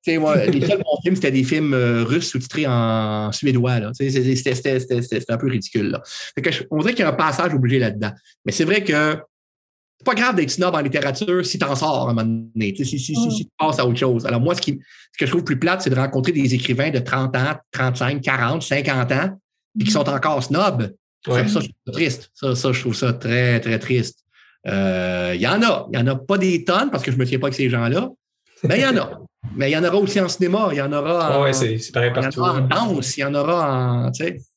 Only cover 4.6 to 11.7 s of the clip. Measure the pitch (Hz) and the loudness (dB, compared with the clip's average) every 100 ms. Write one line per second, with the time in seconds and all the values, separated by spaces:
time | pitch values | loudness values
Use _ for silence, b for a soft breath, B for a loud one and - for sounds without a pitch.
4.6 | 135 131 127 120 120 113 - 117 139 120 | 0 -2 0 -2 0 -4 -2 -2 0 -2
5.6 | - 117 101 - B B B - 156 - | -2 -2 -2 -4 B B B -4 -4 -4
6.6 | - 151 180 240 170 127 156 139 175 151 | -4 -2 -2 0 0 2 0 0 0 2
7.6 | 123 131 113 107 107 B B B - - | 2 2 0 -2 -6 B B B -6 0
8.6 | 165 208 202 151 151 156 - _ _ _ | 2 2 2 2 2 0 -8 _ _ _
9.6 | _ _ _ _ - 226 247 190 139 - | _ _ _ _ -2 2 2 2 0 0
10.6 | 180 170 143 147 139 135 208 180 180 - | 0 0 0 0 -2 -2 0 0 0 -2
11.6 | 143 | -2